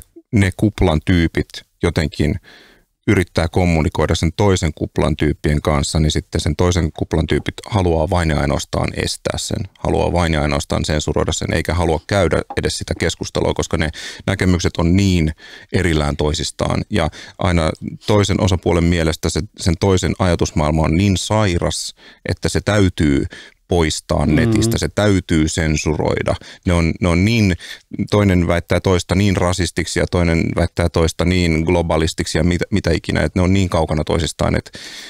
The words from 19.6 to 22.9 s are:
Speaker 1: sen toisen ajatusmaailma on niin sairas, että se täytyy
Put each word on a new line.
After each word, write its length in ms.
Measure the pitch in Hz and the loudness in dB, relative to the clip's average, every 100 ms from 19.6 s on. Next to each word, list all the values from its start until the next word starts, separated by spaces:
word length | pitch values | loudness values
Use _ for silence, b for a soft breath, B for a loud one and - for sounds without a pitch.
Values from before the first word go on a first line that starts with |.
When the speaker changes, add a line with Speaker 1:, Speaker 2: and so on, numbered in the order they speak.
Speaker 1:
sen 140 | 92 82 | -2 2
toisen 320 | 98 92 82 - | 2 2 0 0
ajatusmaailma 640 | 92 85 - - 76 80 | 0 2 0 0 0 2
on 140 | 78 80 | 2 2
niin 200 | 101 90 | 2 2
sairas, 800 | - 107 104 87 78 - - B B B - | 0 0 2 0 -2 -4 -8 B B B -8
että 200 | - - | -4 -2
se 120 | - | -2
täytyy 680 | - 104 92 | 0 2 2